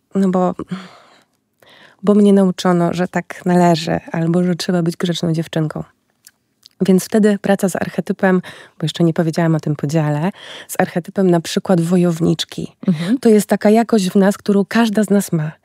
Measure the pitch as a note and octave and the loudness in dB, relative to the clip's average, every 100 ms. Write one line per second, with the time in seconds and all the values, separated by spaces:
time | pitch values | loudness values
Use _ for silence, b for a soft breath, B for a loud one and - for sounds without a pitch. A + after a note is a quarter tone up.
0 | _ G3 G3 F#3 F3+ F#3 - F#3 F#3 B | _ -2 0 2 0 -4 -10 -12 -14 B
1 | B B B _ _ _ b b b b | B B B _ _ _ b b b b
2 | F#3+ G#3 G3+ G3 F#3+ F3+ F#3 F3 E3+ E3+ | 2 4 6 6 4 0 0 0 0 -2
3 | F3+ F3 - - - F3+ F3 E3 E3 E3+ | -4 -4 -8 -8 0 4 4 2 0 -6
4 | - E3+ E3 E3+ F3+ E3+ - F3+ E3+ F3 | -6 -4 -2 0 0 -2 -2 -2 -2 -4
5 | F3+ E3 F3 D#3+ E3 E3 D#3 D#3 - _ | -4 -4 -2 -2 -4 -4 -4 -6 -14 _
6 | _ _ _ _ _ _ _ _ F#3+ F#3 | _ _ _ _ _ _ _ _ 2 2
7 | - A3 G#3 G3+ - G3 G3 - - - | 2 0 2 0 -2 -2 -2 -4 -6 -8
8 | - G3 G3 F#3 B B B B D3+ - | -6 -2 0 0 B B B B -8 0
9 | E3+ D#3+ E3 D#3+ E3 D#3+ D#3 D3 D3 D#3+ | 0 0 -2 0 0 0 -2 -4 -2 -2
10 | D3+ D3 E3+ B B B B - F#3 F#3 | -2 -2 -4 B B B B -2 -2 -2
11 | - - F#3+ E3+ D#3+ - - F#3 E3 F3+ | -6 -2 2 2 0 -6 0 0 2 2
12 | F3 E3 E3+ E3 - - - _ - D#3 | 2 0 -2 -2 -4 -10 -14 _ -4 -2
13 | E3+ C4 A#3 G#3+ G3 G3+ G#3 A3 A3+ A3+ | -2 0 4 4 2 0 2 2 2 0
14 | F#3 G3+ G3 G3+ - G3+ F#3+ A3+ A#3 G#3 | 0 2 2 0 0 0 0 0 0 0
15 | G3+ G3+ F#3+ E3 D#3 - | 2 0 0 -4 -4 -10